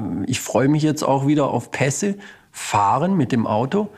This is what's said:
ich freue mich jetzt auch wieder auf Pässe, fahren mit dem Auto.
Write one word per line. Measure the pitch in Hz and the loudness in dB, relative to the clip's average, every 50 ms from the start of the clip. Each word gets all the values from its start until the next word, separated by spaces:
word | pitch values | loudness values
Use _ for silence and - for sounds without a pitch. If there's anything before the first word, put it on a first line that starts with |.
| 107 90 82 - - | -4 -4 -4 -4 -4
ich | - 127 - | -4 -4 -4
freue | - - - 104 127 | -4 -2 0 2 4
mich | 139 151 151 151 | 4 4 4 2
jetzt | 151 147 151 - | 0 0 0 0
auch | - 135 139 135 | 0 0 2 2
wieder | 143 151 151 139 131 | 2 2 2 2 0
auf | - 123 120 - | 0 -2 -4 -4
Pässe, | - - 131 143 139 - 208 202 202 202 - - - - _ _ | -4 -2 0 0 0 -2 -2 -4 -4 -4 -10 -20 -20 -20 _ _
fahren | - - - - - 104 104 98 113 135 160 185 196 | -16 -14 -6 -2 0 2 2 4 2 2 2 2 2
mit | 175 131 - | 2 0 0
dem | 135 117 107 | 0 0 0
Auto. | - 107 107 120 139 - 202 214 208 - | 0 0 -2 -2 0 -2 -2 -2 -4 -8